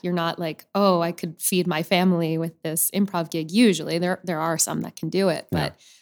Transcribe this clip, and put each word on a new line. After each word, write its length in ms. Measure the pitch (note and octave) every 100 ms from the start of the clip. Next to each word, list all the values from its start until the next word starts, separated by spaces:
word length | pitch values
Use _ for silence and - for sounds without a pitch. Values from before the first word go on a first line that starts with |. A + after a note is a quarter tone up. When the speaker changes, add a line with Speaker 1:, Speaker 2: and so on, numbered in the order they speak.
Speaker 1:
you're 120 | F3
not 260 | F3 E3 -
like, 280 | E3 D#3 _
"Oh, 280 | G3 G3+ F3
I 100 | E3+
could 300 | F3 E3+ D#3+
feed 260 | - F3+ F3
my 160 | D#3
family 540 | E3+ F3+ F#3 E3+ E3 D#3+
with 240 | E3 -
this 280 | D#3+ D#3+ -
improv 360 | F#3+ G3 F3+ D#3+
gig." 220 | E3 D#3+
Usually 460 | F#3+ A#3+ D#3+ D#3 E3
there, 220 | F3+ F#3
there 160 | F#3 D#3
are 180 | E3 D#3+
some 240 | - D#3+
that 140 | - -
can 140 | D#3+
do 180 | F3+ F#3+
it, 200 | D3+ -
Speaker 2:
Yeah. 120 | E3+ D3
Speaker 1:
but 60 | - - -